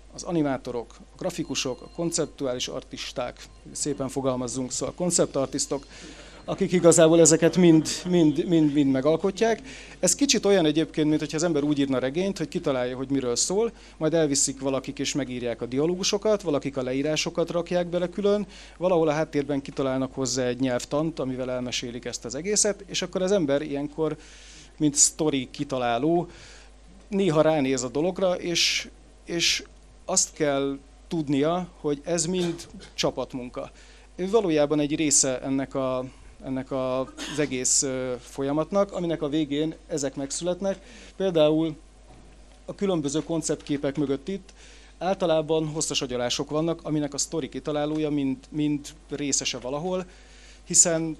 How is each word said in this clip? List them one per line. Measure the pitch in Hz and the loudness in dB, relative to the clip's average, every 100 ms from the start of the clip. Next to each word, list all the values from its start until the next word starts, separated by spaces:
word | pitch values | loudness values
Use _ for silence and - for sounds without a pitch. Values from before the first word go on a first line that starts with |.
| - | -20
az | - | -14
animátorok, | - 175 147 131 - 120 113 - | -4 0 0 -2 -4 -8 -8 -14
a | - - | -20 -10
grafikusok, | 180 170 151 135 139 123 | -6 -6 -6 -4 -4 -6
a | - - | -10 -6
konceptuális | 170 170 147 - 139 127 - | -4 -2 -4 -4 -4 -4 -6
artisták, | 143 - 120 - - 123 - - - - | -8 -10 -12 -10 -8 -8 -10 -18 -20 -14
szépen | 139 156 139 135 | -6 -4 -4 -4
fogalmazzunk, | 139 135 127 123 123 127 | -2 0 0 -2 -6 -6
szóval | - 131 | -6 -6
a | - | -2
konceptartisztok, | 175 170 156 147 135 143 - 139 - - - - - - - | 0 2 2 0 -2 -2 -4 -6 -8 -18 -18 -18 -18 -14 -8
akik | 165 190 | -2 2
igazából | 180 170 156 160 165 | 6 8 10 10 10
ezeket | 160 156 165 170 | 8 8 6 8
mind, | 175 160 151 - 180 | 8 8 6 -2 0
mind, | 175 156 143 190 | 4 4 4 2
mind, | 170 151 | 4 4
mind | 143 139 | 4 4
megalkotják. | 131 139 160 196 - 220 220 - - - - | 4 2 2 0 0 0 0 -4 -16 -18 -2
Ez | 143 - | 0 2
kicsit | 277 214 196 | 2 2 4
olyan | 196 156 | 4 4
egyébként, | 151 156 - 151 | 2 0 2 2
mint | 151 | 2
hogyha | 151 160 | 0 -2
az | |
ember | 175 147 | 0 0
úgy | 147 147 | 2 2
írna | 139 131 | 2 0
regényt, | 127 147 190 190 | 0 -2 -2 -2
hogy | 151 | -6
kitalálja, | 180 151 131 123 127 | -4 -2 -2 -2 -4
hogy | 131 | -2
miről | 135 127 120 | -2 0 0
szól, | - 185 226 - - - | 0 0 -2 -4 -16 -4
majd | 156 | 0
elviszik | 165 156 139 - 135 | 2 2 2 0 -2
valakik | 135 135 139 135 | -2 -2 -4 -6
és | 135 | -4
megírják | 147 127 123 120 113 | -2 -4 -4 -6 -6
a | 120 | -4
dialógusokat, | 127 156 180 196 202 214 208 | 0 0 0 -2 0 2 0
valakik | 175 143 139 135 | 0 -2 -2 -4
a | |
leírásokat | 127 135 143 151 170 165 160 | -2 -2 0 -2 -2 -2 -2
rakják | 170 170 180 175 | -2 -2 -2 0
bele | 175 175 | -2 -2
külön, | 175 202 208 202 - - - | 0 2 2 -2 -12 -20 -4
valahol | 180 175 160 | 2 4 4
a | |
háttérben | 147 156 147 139 143 | 2 0 -2 0 -2
kitalálnak | 139 - 135 131 127 | -4 -2 -2 0 -2
hozzá | - 131 123 123 | -4 -4 0 0
egy | 120 | 0
nyelvtant, | 131 123 - 147 160 151 | 0 0 -2 -2 -2 -2
amivel | 131 127 127 | -4 -4 -4
elmesélik | 127 123 120 123 117 120 | -4 -4 -6 -6 -8 -8
ezt | 117 120 | -10 -8
az | 123 | -8
egészet, | 180 202 214 196 - | -2 0 0 -2 -6
és | 175 | -6
akkor | 185 190 | -4 -2
az | 185 | 2
ember | 202 151 139 | 2 4 0
ilyenkor, | 151 139 143 - 156 151 - - - - - - | 0 -4 -6 -4 -4 -4 -12 -20 -20 -20 -18 -2
mint | 151 139 | 0 4
sztori | - - 156 139 123 | 2 2 0 0 -2
kitaláló, | - 139 131 120 117 147 170 165 - - - - - - - - | -6 -4 -2 0 2 2 2 0 -8 -20 -20 -20 -20 -20 -20 -4
néha | 196 196 156 | 0 4 4
ránéz | 156 156 131 131 | 4 4 2 0
a | 123 | -2
dologra, | 127 170 180 190 | -2 -2 0 -2
és, | 180 175 170 - - - - - - - | -2 -2 0 0 -2 -6 -14 -20 -20 -8
és | 170 - - - - - - - | -2 0 -2 -6 -18 -20 -14 -4
azt | 185 - | -2 -2
kell | - 147 139 139 139 - - - | 0 0 0 -2 -4 -12 -20 -8
tudnia, | 170 151 139 151 175 175 - | -4 0 0 2 0 -4 -6
hogy | 151 143 | -4 -4
ez | 175 170 160 | -4 -4 -2
mind | 185 175 156 - 196 - | -2 -2 -4 -12 -18 -14
csapatmunka. | - 156 147 123 135 123 - - - - - - - | -4 -4 -2 -6 -8 -10 -10 -12 -14 -20 -20 -18 -8
Ő | 185 | 0
valójában | 226 196 151 147 151 | 2 4 4 4 2
egy | 147 151 | 0 0
része | 156 135 139 127 | 2 2 2 0
ennek | - 135 135 139 | -2 -4 -4 -4
a, | 131 127 127 - - - | -2 -4 -6 -12 -20 -16
ennek | 135 131 131 | -8 -8 -6
a, | 135 131 127 | -4 -2 -2
az | 131 - - 147 | -4 -8 -6 -2
egész, | 143 127 127 - | -2 0 0 2
ö, | 139 131 127 123 | 0 -2 -4 -6
folyamatnak, | - - 139 147 156 202 196 | -8 -4 -2 0 0 2 0
aminek | 185 175 160 | 0 -2 -2
a | 151 | 0
végén | 151 147 143 156 160 - | 0 0 0 -2 -4 -6
ezek | 156 139 143 | -4 -4 -4
megszületnek. | 139 - 170 175 196 190 - - - - | -6 -4 -2 -2 -2 -4 -8 -20 -14 -4
Például | 190 170 151 156 165 151 - - - - - - - - - | 2 6 6 6 0 -4 -14 -20 -20 -20 -20 -20 -20 -18 -14
a | 165 | -4
különböző | 202 175 139 151 | 0 0 0 -2
konceptképek | 147 165 156 147 - 143 143 135 | -2 -2 -2 -4 -2 -2 -2 0
mögött | 143 135 - | 0 -2 -4
itt | 196 - - - - - - | -8 -10 -20 -20 -20 -20 -6
általában | 170 190 180 160 151 160 156 | -2 0 2 2 2 2 0
hosszas | 156 147 139 | -2 -4 -2
agyalások | 139 123 123 139 139 | -2 -2 -2 -2 -2
vannak, | 147 165 165 | -2 0 -2
aminek | 170 151 147 | -2 -2 -2
a | 143 | -4
sztori | - 165 139 | -4 -4 -6
kitalálója | 131 135 147 147 156 151 | -6 -4 -2 -2 -2 -2
mind, | 147 135 131 - | 0 -2 -4 -6
mind | 151 147 147 147 - - | -2 0 -2 -4 -18 -12
részese | 139 143 131 135 127 | -6 -4 -4 -4 -6
valahol, | 123 143 180 185 180 - - - - - | -6 -6 -4 -6 -6 -14 -20 -20 -20 -20
hiszen | - 180 180 160 160 156 | -2 2 4 2 -2 -6